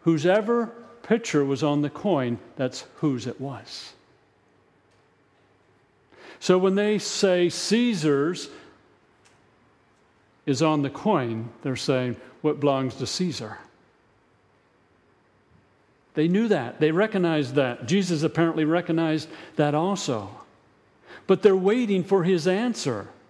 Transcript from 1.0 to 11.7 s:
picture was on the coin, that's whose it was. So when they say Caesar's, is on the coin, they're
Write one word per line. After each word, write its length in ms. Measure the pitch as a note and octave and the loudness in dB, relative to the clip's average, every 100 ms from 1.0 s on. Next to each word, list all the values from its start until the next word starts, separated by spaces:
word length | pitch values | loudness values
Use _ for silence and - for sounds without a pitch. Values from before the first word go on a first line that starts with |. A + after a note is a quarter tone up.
picture 440 | - A3 - D3+ C#3 | 0 0 2 0 2
was 160 | C3+ | 0
on 180 | D3+ D3 | 2 2
the 80 | D3 | 0
coin, 500 | - G#3 D#3 B2 A#2 - - | -2 0 0 0 -4 -10 -6
that's 280 | C3 - - - | -6 -6 -18 -4
whose 300 | D#3 B2+ A2+ | -2 -2 -6
it 140 | - | -10
was. 540 | C3+ A#2+ A2 - - - _ _ _ _ _ _ _ _ _ _ _ _ _ _ _ _ _ _ _ _ _ - - - | -10 -12 -14 -16 -18 -20 _ _ _ _ _ _ _ _ _ _ _ _ _ _ _ _ _ _ _ _ _ -20 -20 -12
So 180 | - F#3 | 2 2
when 160 | F#3+ | 4
they 240 | F#3+ G#3 G#3+ | 2 0 0
say 500 | - - G3 F3+ F3 | -2 0 2 4 2
Caesar's, 1000 | - - A3 A#3+ G3+ D3+ C#3 D3+ F3+ - - - _ _ _ _ _ _ _ _ _ _ _ _ _ _ _ _ _ - | 0 0 2 2 0 0 2 0 -4 -10 -16 -20 _ _ _ _ _ _ _ _ _ _ _ _ _ _ _ _ _ -4
is 160 | C3 | 0
on 200 | D#3 D3+ | 2 2
the 80 | C#3 | -2
coin, 600 | C#3 G#3+ F3+ A#2+ A2 A#2 - | -2 0 0 0 -6 -8 -8
they're 140 | C#3+ | -6